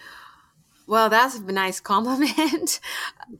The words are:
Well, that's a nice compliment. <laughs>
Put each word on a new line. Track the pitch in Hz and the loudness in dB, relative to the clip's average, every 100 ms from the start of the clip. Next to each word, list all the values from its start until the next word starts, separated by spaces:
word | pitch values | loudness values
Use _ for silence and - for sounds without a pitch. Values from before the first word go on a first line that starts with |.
| - - - - _ _ _ _ - | -20 -20 -20 -20 _ _ _ _ -2
Well, | 220 220 | 2 4
that's | 220 262 247 | 4 4 0
a | 190 | -6
nice | 190 185 185 | -2 -2 -4
compliment. | - 202 233 262 285 262 311 320 - - | -2 0 0 0 0 2 0 0 -2 -6
<laughs> | - - - - - | -8 -10 -10 -12 -20